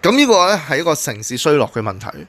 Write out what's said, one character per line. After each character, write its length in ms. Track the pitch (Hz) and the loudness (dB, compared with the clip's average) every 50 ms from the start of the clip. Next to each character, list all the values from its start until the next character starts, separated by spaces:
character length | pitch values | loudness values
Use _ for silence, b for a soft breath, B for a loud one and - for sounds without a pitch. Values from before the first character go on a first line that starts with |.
噉 160 | - 170 226 | 2 2 4
呢 80 | 277 285 | 4 4
個 220 | 254 226 185 175 185 | 4 4 4 4 2
呢 100 | 208 190 151 | 2 -2 -2
係 120 | 143 143 139 | -2 -4 -2
一 40 | 165 | 0
個 120 | 170 156 | 0 -2
城 280 | 147 - - 113 104 110 | -2 -2 -8 -8 -8 -10
市 140 | - 127 | -8 -8
衰 160 | 117 - 160 151 | -2 2 2 4
落 140 | 143 117 - | 2 2 0
嘅 100 | - 117 | -2 -6
問 180 | 107 104 95 95 | -6 -6 -6 -8
題。 80 | 101 104 - - - | -12 -14 -14 -14 -18